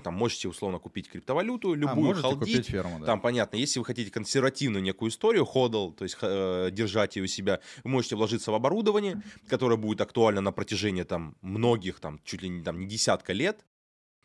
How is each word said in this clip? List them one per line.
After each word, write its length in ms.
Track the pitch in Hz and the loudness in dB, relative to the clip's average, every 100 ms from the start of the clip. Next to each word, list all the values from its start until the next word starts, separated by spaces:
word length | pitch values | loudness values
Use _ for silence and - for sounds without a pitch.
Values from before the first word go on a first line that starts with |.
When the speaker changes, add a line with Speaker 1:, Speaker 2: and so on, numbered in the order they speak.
Speaker 1:
там 120 | 87 | -6
можете 340 | 87 117 - 95 | -2 -2 -2 -8
условно 320 | 82 98 90 | -6 -6 -6
купить 300 | - - - | -8 -12 -12
криптовалюту, 640 | - - 143 220 247 196 | -10 -4 -2 -2 -2 -2
Speaker 2:
А, 20 | 156 | 0
Speaker 1:
любую, 300 | 143 131 156 | 2 2 4
Speaker 2:
можете 160 | 190 | 4
Speaker 1:
халдить. 180 | 131 139 | 2 0
Speaker 2:
купить 280 | 107 131 110 | 2 0 0
ферму, 320 | 95 87 82 | -2 -4 -4
да. 60 | 78 | 0
Speaker 1:
Там, 140 | 110 | 2
понятно, 380 | 120 120 101 107 | 2 2 0 0
если 220 | 139 127 | -2 -2
вы 60 | 113 | -4
хотите 240 | 123 110 | -6 -6
консервативную 720 | 117 101 139 131 - 139 101 | -6 -2 2 2 2 0 0
некую 280 | 95 - 110 | 0 -2 -4
историю, 340 | - 220 220 | 0 2 4
ходл, 480 | 120 135 123 110 92 | 4 4 4 2 -4
то 120 | 78 | -6
есть, 120 | 92 - | -8 -4
х-, 120 | 104 | -2
э, 420 | 98 95 90 92 | 0 0 0 0
держать 460 | 98 110 107 98 101 | 0 0 2 0 0
ее 80 | 95 | -4
у 20 | |
себя, 320 | - 98 92 - - | -2 0 0 -2 -10
вы 60 | 123 | -2
можете 260 | 131 120 107 | 0 0 0
вложиться 360 | 107 113 - | 0 0 0
в 40 | 107 | 2
оборудование, 680 | 131 202 214 208 202 202 - - - | 2 2 2 2 0 -4 -10 -14 -4
которое 260 | 123 127 113 | 0 4 2
будет 240 | 107 107 | 2 -2
актуально 400 | 101 120 110 101 | 0 4 6 6
на 140 | 98 | 0
протяжении, 500 | 95 101 101 104 92 | -2 -4 0 0 0
там, 320 | 87 87 80 - | -2 -4 -6 -12
многих, 580 | 92 104 120 117 90 - | -6 0 2 2 0 -8
там, 220 | 80 76 | -10 -12
чуть 180 | - 92 | -12 -10
ли 60 | 92 | -8
не, 140 | 87 | -6
там, 160 | 82 85 | -6 -6
не 80 | 95 | -6
десятка 460 | 110 - 95 - | -2 0 0 0
лет, 320 | 95 175 214 _ _ _ _ _ _ | -2 -2 -4 _ _ _ _ _ _